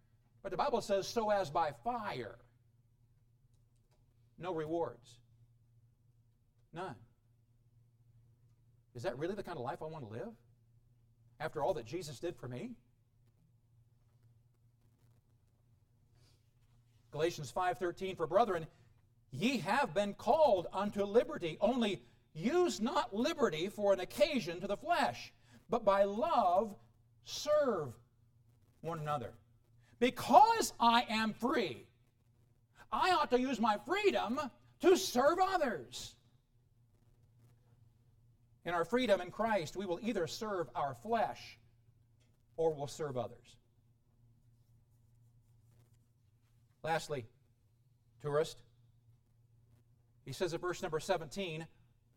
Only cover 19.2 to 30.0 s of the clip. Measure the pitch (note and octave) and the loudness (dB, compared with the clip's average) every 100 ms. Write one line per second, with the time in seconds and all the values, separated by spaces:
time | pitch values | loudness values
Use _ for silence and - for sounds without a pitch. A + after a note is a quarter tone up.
19.2 | _ C3 A3+ B3 D#3 B3+ A#3+ D#3 G3+ - | _ -2 0 0 0 0 2 0 -2 -2
20.2 | G#3+ D#4 D4+ - - F#3+ G#3 G3+ G3+ A3 | 2 6 6 4 0 -4 -2 -2 2 2
21.2 | D4+ D4+ E3 D#3 A#3 B3+ G#3+ F3 - _ | 2 -2 -6 0 0 2 0 -2 -8 _
22.2 | _ D#3 G#3 F4 E4+ G#3 A3+ D#4 - G3+ | _ -4 0 2 2 0 -2 0 -2 -2
23.2 | C#4+ D4+ A3+ D#3 G3 G#3 G3+ F#3+ F3+ - | -2 2 0 0 -4 0 2 2 0 0
24.2 | D#4+ C4+ E3 F3 G3 D4 D4+ E4+ A3 A2 | 2 2 -2 -6 -4 -4 0 2 2 -2
25.2 | - - - - - A#3 G3+ G3 G3+ G#3 | -14 -20 -20 -20 -4 0 4 4 4 2
26.2 | E4 C#4+ F#3 F3+ A3 - - _ _ _ | 2 4 6 4 2 -6 -20 _ _ _
27.2 | - - D4 D4+ C#4 F#3+ C#3 - _ _ | -14 -6 2 4 4 0 -4 -10 _ _
28.2 | _ _ _ _ _ _ D#3 D#3+ D3+ D3 | _ _ _ _ _ _ -8 -6 -4 -4
29.2 | G2+ - _ _ _ _ _ - | -6 -14 _ _ _ _ _ 0